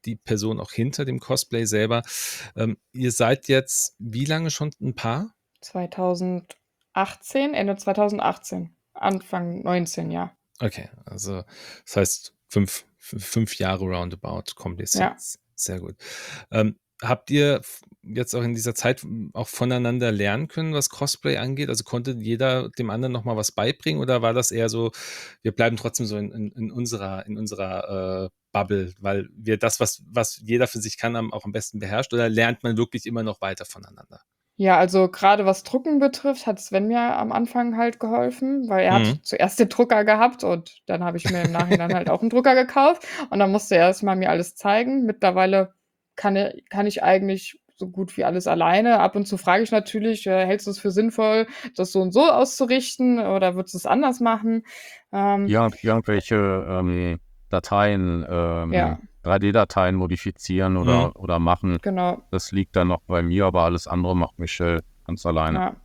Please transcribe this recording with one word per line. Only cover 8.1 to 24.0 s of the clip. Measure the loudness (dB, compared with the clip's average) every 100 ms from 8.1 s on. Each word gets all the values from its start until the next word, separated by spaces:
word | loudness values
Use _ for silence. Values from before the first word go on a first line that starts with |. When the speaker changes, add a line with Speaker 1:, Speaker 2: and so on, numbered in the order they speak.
| 0 -2 -4 -8 -10 -10 _ _
Speaker 2:
Anfang | -4 -2 -2 -4 -6 -6 -6
neunzehn, | -2 -2 -2 -6 -6
ja. | -6 -8 _ _ _
Speaker 1:
Okay, | -6 -6 -16 -20 -18
also | -12 -8 -8 -12 -20 -20 -20 -4
das | 0
heißt | 0 0 -10 _ _
fünf, | 0 0 -2 _ _
f-, | -14 -12
fünf | -4 -2 -2 -2
Jahre | -4 -2 -2
roundabout | -4 -6 -8 -10 -10 -12 -12
kommt | -12 -10
jetzt | -4 0
Speaker 2:
Ja. | 0
Speaker 1:
jetzt. | -2 -14 -16 _ -10
Sehr | -6 -6
gut. | -10 -16 -16 -16 -16 -18 -4
Ähm, | 0 0 -2 _ _
habt | -4 -4 0
ihr | 2 4 2
f-, | -4 -20 _ _
jetzt | -10 -6 -4 -2
auch |
in | -2 -2
dieser | -4 -2
Zeit | -2 -2 -6 -10 -8
auch | -8 -10
voneinander | -4 -2 0 0 0 0
lernen | 0 0 -2 -4
können, | -6 -4
was | -2 -2
Cosplay | -4 -6 -4 -2 -2
angeht? | -4 -4 -4
Also | -4
konnte | -4 -6 -4 -6
jeder | -4 0 0 0 -4
dem | -6 -4
anderen | -4 -4
noch | -4
mal | -4 -4
was | -4
beibringen | -2 -2 -2 -4 -4